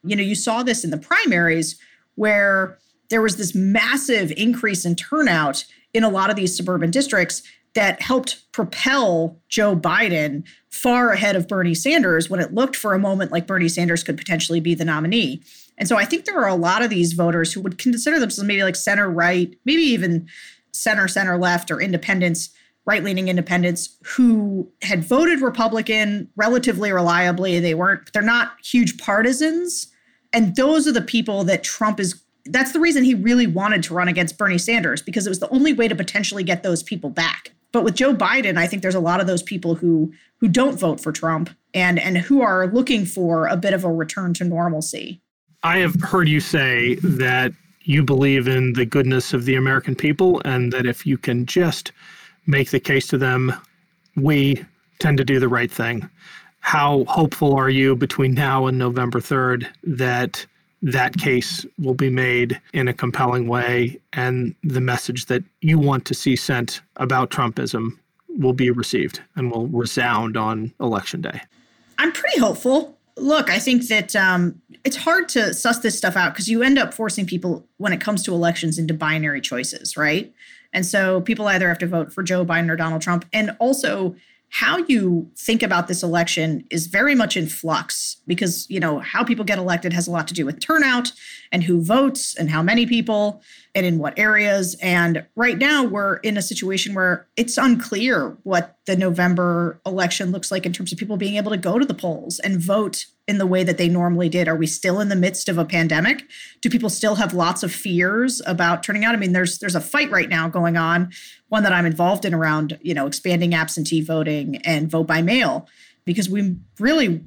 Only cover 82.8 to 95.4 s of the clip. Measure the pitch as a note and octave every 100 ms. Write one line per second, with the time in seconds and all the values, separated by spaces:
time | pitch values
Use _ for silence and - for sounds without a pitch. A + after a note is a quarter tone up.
82.8 | D#3+ D#3+ E3+ F3 E3+ A3 G#3 - A#3+ C4
83.8 | - G3 F#3 F3+ _ _ _ - - F4
84.8 | E4+ A#3+ F#3 F3 E3 - - A3+ G#3+ F3
85.8 | F3 F3 F3 E3+ E3+ - D#3+ D3+ - E3
86.8 | E3 G3 C#4 C4+ A3 F#3+ D#3+ - E3 D3+
87.8 | - - - - - F3+ F#3+ E3+ - F#3+
88.8 | E3 C#3+ - G3+ A#3 A3+ G3+ G3 F3+ E3+
89.8 | F3+ E3+ F3 E3+ D3+ F3 C#3 - - D#4+
90.8 | C4+ B3 B3 - - - - F#3 E3+ F3
91.8 | E3 A#3+ C#4 C4 - - D#3+ D#3 E3+ A#3
92.8 | A#3 A#3 A3+ G#3+ G#3 G#3 _ - _ G3
93.8 | F3+ E3 D3 - G#3+ G#3 G#3 G3 F#3 F#3
94.8 | F3+ F3 E3+ D#3+ - -